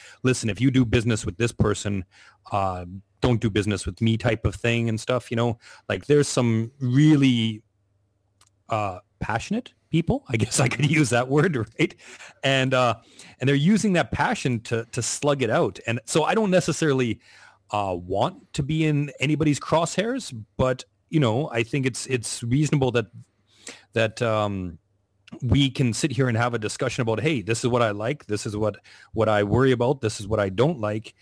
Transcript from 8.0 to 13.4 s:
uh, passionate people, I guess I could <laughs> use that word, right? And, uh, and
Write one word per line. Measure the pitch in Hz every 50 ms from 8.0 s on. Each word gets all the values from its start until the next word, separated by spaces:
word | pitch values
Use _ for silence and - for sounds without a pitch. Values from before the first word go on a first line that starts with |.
| _ _ _ _ _ _ _ _ _ _ _ _ _ -
uh, | 113 107 104 98 90 90 _ _ _ -
passionate | - - 110 113 - - 202 247 - - _ _ _ -
people, | - 165 165 - 233 285 _ -
I | -
guess | 110 110 - - -
I | 131
could | 123 - 123 147 147
<laughs> |
use | 160 151 147 110
that | 120 120 127 131
word, | 139 151 160 190 143
right? | 117 107 - - - 160 175 - _ - - - - - - - - -
And, | 135 135 135 131 131 131
uh, | 127 127 120 107 - _ _ - - - - -
and | -